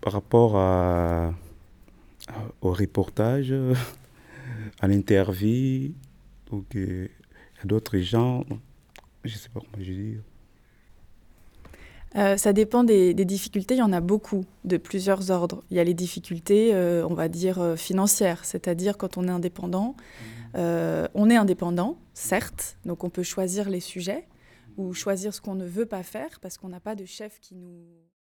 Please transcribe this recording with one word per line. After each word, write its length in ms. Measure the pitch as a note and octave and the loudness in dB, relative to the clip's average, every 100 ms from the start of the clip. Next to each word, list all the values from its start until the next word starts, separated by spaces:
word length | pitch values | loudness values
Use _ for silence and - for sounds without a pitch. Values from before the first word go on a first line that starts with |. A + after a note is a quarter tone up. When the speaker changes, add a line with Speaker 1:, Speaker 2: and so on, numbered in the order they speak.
Speaker 1:
par 120 | - | -4
rapport 440 | G2+ - A#2+ A#2 G2+ | -4 2 4 6 6
à, 680 | F#2 F#2 F2+ F2 E2+ E2+ E2+ | 4 4 2 2 2 0 0
à, 40 | E2+ - - - - - - - - - - G#2+ - | -4 -10 -20 -20 -20 -20 -20 -20 -20 -16 -12 -12 -4
au 120 | F#2+ | -2
reportage, 800 | F2+ G2 - F#2+ - A2 C3+ C3 C3+ C3 B2+ A#2+ - - - | 0 0 0 -2 0 0 2 0 0 2 0 0 -12 -20 -20
<laughs> 640 | - - C3 A#2 G#2+ - | -20 -18 -14 -12 -12 -2
à 80 | G2 | 2
l'interview, 1040 | G2+ F#2+ G2 F#2+ F#2+ G#2 A#2+ C3 C3 C#3 E3 - - - - - | 4 4 4 4 0 0 2 0 -2 -4 -8 -18 -20 -20 -20 -10
donc, 260 | G#2 G2 G2+ | -10 -8 -6
euh, 320 | F#2+ F#2 F#2 - _ - - - | -4 -4 -8 -12 _ -20 -20 -12
à 40 | G2 | -2
d'autres 320 | G#2+ - G2 | 0 0 -2
gens, 460 | F2+ A#2 B2 B2 - A2+ - - _ - - _ | 2 2 2 0 -4 -10 -12 -20 _ -20 -20 _
je 100 | - G#2 | -12 -12
sais 120 | - | -12
pas 120 | A#2 | -14
comment 220 | - G2+ | -14 -12
je 100 | F#2 | -10
dis. 240 | F#2 G#2 A2 G#2+ - - _ _ _ _ - - - - - - - - - - - - G3+ | -8 -8 -10 -14 -20 -20 _ _ _ _ -20 -20 -20 -20 -20 -20 -20 -20 -20 -20 -20 -8 2
Speaker 2:
Euh, 200 | G3+ G3 | 4 4
ça 160 | G#3 | 4
dépend 320 | G3+ G#3+ A#3+ | 4 4 6
des, 280 | A#3+ G#3 F3+ | 6 8 6
des 100 | F3 | 4
difficultés, 500 | F#3 F#3+ - G#3 F#3 | 0 0 -4 -4 0
il 40 | B3+ | 2
y 40 | |
en 100 | A3+ | 4
a 60 | F3+ | 2
beaucoup, 420 | F3 G#3+ - G3+ F#3 _ | 2 0 0 -4 -4 _
de 120 | F3 F3 | -2 -2
plusieurs 540 | - G3 F#3+ F#3+ F#3+ | -2 -4 0 0 2
ordres. 340 | F#3 F3 F3 - | 0 0 -4 -4
Il 60 | F3+ | 0
y 20 | |
a 40 | |
les 100 | E3+ | 2
difficultés, 760 | E3+ F3+ - - E3+ - G3+ A3+ | 2 -2 -8 -8 -10 2 4 6
euh, 300 | G3 F3 F3 E3 | 4 4 2 0
on 60 | |
va 140 | E3+ E3 | -2 -2
dire, 300 | E3+ F#3 F#3 | 0 -2 0
euh, 140 | F3 E3 | 0 -2
financières, 680 | - F#3+ G3+ - F#3+ E3+ | -2 2 2 4 2 0
c'est-à-dire 540 | - F3+ - F3 F#3 G3+ | -6 -6 -4 -2 -2 -2
quand 180 | F#3+ F#3 | -6 -4
on 100 | F3+ | -2
est 40 | |
indépendant, 640 | F3+ F3 F3 F3+ F3+ A3 C#4 | -2 -4 -6 -6 -2 -4 -6
Speaker 1:
Mhm. 540 | - - - - - - | -18 -20 -18 -16 -12 -4
Speaker 2:
euh, 520 | E3+ E3+ E3 D#3+ E3 | -2 0 -2 -2 -4
on 160 | - G#3 | 2 6
est 60 | A#3 | 6
indépendant, 640 | F#3+ F3+ F3 F3 F#3+ E4+ - | 4 0 0 -2 -2 -6 -14
certes, 640 | - - F#3+ - - - - | -12 -2 -2 -2 -10 -12 -12
donc 180 | - E3+ | -10 -8
on 60 | F3+ | -8
peut 140 | F3+ | -6
choisir 440 | F3+ - F#3 F#3 G3+ | -6 -4 -4 -4 -4
les 100 | F#3 | -6
sujets 480 | F3 F#3 F3 A#3 F4 _ _ _ - - | -8 -10 -8 -8 -10 _ _ _ -20 -10
ou 160 | F#3+ | -10
choisir 400 | F#3 - G3 G3+ | -6 -4 -2 -4
ce 60 | G3 | -8
qu'on 140 | - F#3+ | -8 -8
ne 80 | F3+ | -6
veut 200 | F3 A3+ | -6 -4
pas 160 | G3 | -6
faire 340 | F3+ A3 C#4+ - | -10 -10 -12 -12
parce 160 | F#3+ - | -18 -16
qu'on 100 | F#3 | -16
n'a 100 | F3+ | -14
pas 140 | G3+ | -12
de 100 | G#3+ | -12
chef 360 | F#3 - G#3+ G#3+ | -12 -16 -16 -18
qui 160 | _ F#3 | _ -20
nous 280 | F3+ F3 E3+ E3+ E3 _ | -20 -20 -20 _ _ _